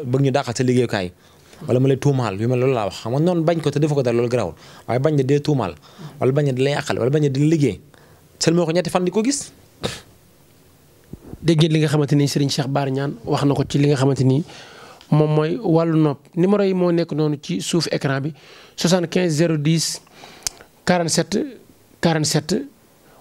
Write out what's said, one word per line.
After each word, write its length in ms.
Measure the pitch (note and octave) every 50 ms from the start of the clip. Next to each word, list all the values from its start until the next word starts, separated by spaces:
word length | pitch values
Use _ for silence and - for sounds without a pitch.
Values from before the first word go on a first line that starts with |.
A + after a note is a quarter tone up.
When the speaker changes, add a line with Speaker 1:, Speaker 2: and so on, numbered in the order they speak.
| D3+
Speaker 1:
bëgg 160 | B2 B2+ C3+
ñu 80 | C#3 C3+
dàqal 240 | B2+ C#3+ C3+ B2 A2+
sa 80 | -
liggéeyukaay, 500 | B2+ B2+ B2 B2+ A#2+ A2+ A#2 G2+ F#2 F2 - _ _ - - - - - - - E3
wala 140 | A#2+ A#2 B2+
mu 60 | C3+ C3+
lay 80 | C3+
tuumaal, 420 | B2+ - C#3+ C#3 C3 A#2+ G#2+ F#2+ G2+
yu 60 | A2+ B2
mel 100 | B2+ B2
loolu 140 | B2+ C3+ C3
laa 100 | A2+ G#2
wax. 140 | F#2 - -
Xam 120 | - A2
nga 80 | B2 C#3+
noonu 220 | D#3+ F3+ F3 E3+
bañ 180 | D#3 E3 F3 D#3+
ko 80 | D3 D3
te 80 | D3 C#3+
defu 160 | D#3 D3+ D3
ko 80 | C#3+
dara, 120 | B2 B2 A#2
loolu 120 | A#2+ B2 A#2
garaawul. 260 | B2 A#2+ G2 E2+ D2+ - - - - - -
Waaye 140 | - A2+ B2+
bañ 140 | C3+ D#3+ D#3
ne 60 | C#3 C3
dee 160 | C3 D3 D3
tuumaal, 340 | D3 D3+ D3 B2+ G#2 F2 - - - - - - - - - -
wala 120 | - B2+
bañ 120 | C3+ D3 D3
ne 60 | C#3
di 100 | B2 B2+
la 80 | C3 C#3 C#3+
yàqal, 220 | C#3 - - G2+ G#2
wala 120 | A2+ C3
bañ 120 | D3 D#3
ne 60 | D3+ C#3+
di 100 | C3 C3+
la 60 | D3
liggéey. 340 | D#3 E3 D3+ C#3 A2+ F2 - - - _ - - - - - _ _ _ -
Seulement 280 | - E3 E3+ E3+ E3+
ko 60 | D#3
ñetti 180 | E3 F3+ E3+ E3
fan 140 | - F3+ F3+
di 60 | F3+
ko 120 | F3 G#3+ G#3+
gis. 280 | C4 C#4+ - - - - - - - _ - - - - - - - - _ _ _ _ _ - _ _ _ _ _ _ _ _ _ _ _ _ - - - - - - -
Speaker 2:
Dégg 140 | - D#3 E3+ D3+
ngeen 140 | E3 D#3+
li 60 | D#3 D#3
nga 80 | D3+ D3
xamante 240 | C#3+ D3+ C#3+ - D3
ni 140 | D3 C#3+ C3
Serigne 220 | - D3+ C#3+ C#3
Cheikh 160 | - D#3+ B2 C3
Bara 220 | C#3 C#3 C#3+ C3+
Niane 240 | C3 C3+ C#3 D3 - - -
wax 200 | - D3 A#2 C3+
na 100 | C#3 C3+
ko 100 | C#3 C3
ci 140 | - - C#3
li 100 | C#3+ C#3+
nga 80 | D3
xamante 240 | B2+ C3+ C#3 C3+ C3 B2+
ni 200 | B2+ C3 D3 F#3 - - - - - - - - - - - - -
moom 200 | D3+ D3+ D3+ D3+ D3+
mooy 220 | D3+ D#3 D#3+ F3
wàllu 400 | B3+ A3+ C3 D#3 E3 E3 E3 D#3
nopp. 240 | D#3+ D#3 D3 C3+ - - - -
Numéro 260 | E3 F3 G3 G#3 G3+
yi 120 | G3+ F#3+ F#3+
moo 160 | F3+ F3+ F3
nekk 200 | E3+ E3+ E3+ -
noonu 260 | D#3+ D3+ D#3 D3+ D3 C#3+
ci 200 | - - E3+ G3
suuf 260 | D#3+ - - E3+ C#3+ -
écran 300 | - - - C#3 C3+ C3+
bi, 140 | C3+ D#3+ D3+ - - - - - - - -
soixante-quinze 540 | - - E3 F#3 F3+ E3+ D#3+ - F#3 F#3 E3+ D3+ C#3+
zéro 160 | E3+ D#3+ D#3+
dix 460 | D3+ C#3 D#3+ E3 D#3+ - - - - - - - - - - - - - - - - - - _ _ -
quarante-sept 540 | - F3+ F3 E3+ D#3 - E3 D3+ - F#3 A3+ D#4 C4+ A#3 - - - - _ _ _ _ -
quarante-sept, 600 | - E3+ D#3+ D#3+ D3+ D3+ - D3+ D3 - F#3 C4 C#4+ - - _ _ _ _ _ _ - - -